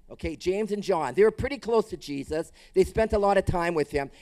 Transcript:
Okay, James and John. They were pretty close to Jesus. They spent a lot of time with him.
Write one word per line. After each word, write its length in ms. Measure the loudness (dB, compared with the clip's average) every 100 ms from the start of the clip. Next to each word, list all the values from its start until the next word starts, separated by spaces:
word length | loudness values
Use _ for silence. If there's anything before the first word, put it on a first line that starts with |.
| -20
Okay, 260 | -10 -10 -6
James 360 | -2 -2 -2
and 100 | -4
John. 320 | -2 0 0
They 80 | 4
were 80 | 4
pretty 260 | 4 -4 -6
close 320 | 0 0 0
to 60 | -4
Jesus. 560 | -8 -8 -6 -6 -6 -12 -2
They 100 | 2
spent 300 | 2 2 0
a 40 | 2
lot 200 | 2 2
of 80 | 2
time 260 | 0 0
with 160 | 0 0
him. 200 | -2 -6 -10